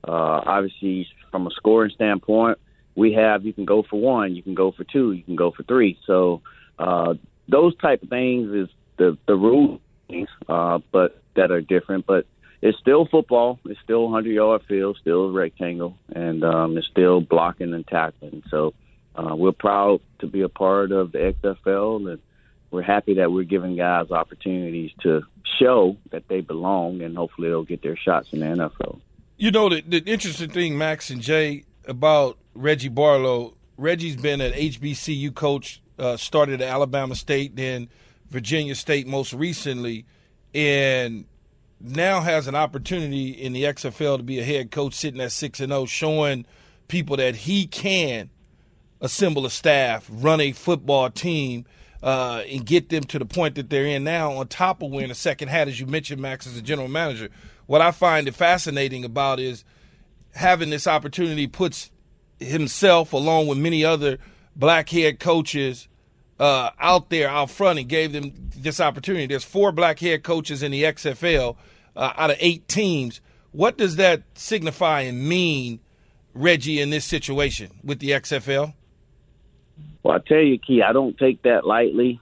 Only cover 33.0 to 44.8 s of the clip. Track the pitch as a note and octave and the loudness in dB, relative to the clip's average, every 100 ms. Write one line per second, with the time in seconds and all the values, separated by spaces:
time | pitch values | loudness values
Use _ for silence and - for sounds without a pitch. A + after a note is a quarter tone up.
33 | D3+ C#3 C3 B2 A#2 _ _ - D3 F3 | 4 6 4 0 -4 _ _ -6 -2 -2
34 | E3 C3 C#3+ C#3+ C3 B2+ D#3 A#2 C#3+ C#3 | -4 -4 -2 -2 -2 -2 -4 -4 -8 -8
35 | - D3 C#3 B2 D3+ C#3+ - - _ - | -6 -6 -6 -4 -2 -2 -6 -18 _ -6
36 | B2+ A#2+ - D#3 D3 C3 B2+ C3 C#3 C#3 | -4 -4 -2 2 2 0 -2 -2 -2 -2
37 | C3+ B2 - C#3 C#3 A2 C3 B2+ A#2+ _ | -4 -8 -2 -2 -2 -6 -8 -8 -12 _
38 | _ _ _ B2+ G#2+ D#3 D3 C3+ - C#3+ | _ _ _ -10 -4 -4 -4 -8 -2 -2
39 | B2+ C3+ C3 B2+ E3+ D3+ D3 B2+ A#2+ A2+ | -2 -6 -6 -6 -6 -4 -6 -6 -6 -8
40 | A2+ _ _ _ _ D3+ D3 C#3 C#3 C3 | -14 _ _ _ _ -2 0 2 2 0
41 | B2 A2+ - _ _ _ _ _ A#2 C#3 | -2 -8 -14 _ _ _ _ _ -10 -2
42 | F3+ F#3+ E3 D#3+ C3+ C#3+ D3+ C#3 C3 F#3 | 0 0 2 0 0 -2 -2 -4 -6 -6
43 | D3+ C#3 C3 C3 C3 B2+ C#3+ C#3 C3+ - | -4 -4 -6 -8 -8 -2 -2 -2 -10 -4
44 | D3 C3+ A#2+ C3 A#2+ C#3+ A#2+ D#3 | -2 -2 -4 -6 -2 -4 -4 -6